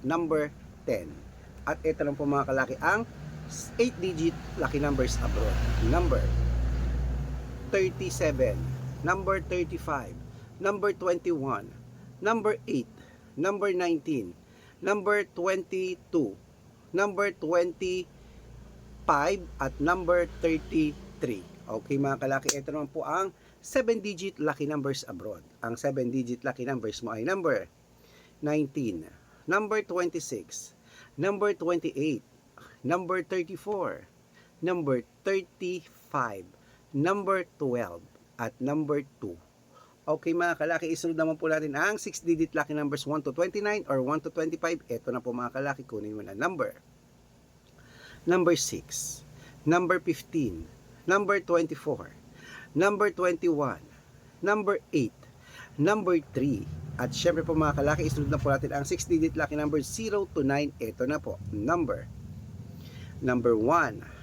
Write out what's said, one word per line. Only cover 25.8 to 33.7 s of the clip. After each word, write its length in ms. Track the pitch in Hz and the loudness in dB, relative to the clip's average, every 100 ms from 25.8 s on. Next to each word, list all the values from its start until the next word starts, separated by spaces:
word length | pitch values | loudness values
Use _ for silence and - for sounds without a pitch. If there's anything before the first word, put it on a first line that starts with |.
| 143 135 123 131 120 120 | -2 0 0 0 -2 -4
lucky 240 | 135 123 123 | -4 -4 -4
numbers 400 | 131 110 - 117 | -4 -4 -6 -6
mo 80 | |
ay 160 | 110 131 | -4 -2
number 400 | 196 165 113 92 - _ - - - - - | 0 2 2 0 -12 _ -20 -20 -20 -20 -6
nineteen, 640 | 147 151 139 151 123 87 80 - - - - | 0 2 0 0 -2 -2 -8 -18 -20 -12 0
number 400 | 190 208 214 208 | 0 2 0 0
twenty-six, 880 | 180 175 165 - 113 - - - - - - - | 0 0 -2 -6 -8 -8 -14 -14 -20 -20 -20 -14
number 400 | - 175 202 208 | -2 -2 2 2
twenty-eight, 720 | 196 165 175 160 139 151 120 - _ _ - - - | 2 0 0 0 0 0 -2 -6 _ _ -20 -20 -8
number 400 | 127 175 175 185 | 0 0 0 -2
thirty-four, 880 | 170 185 165 185 - | 0 -2 -4 -6 -6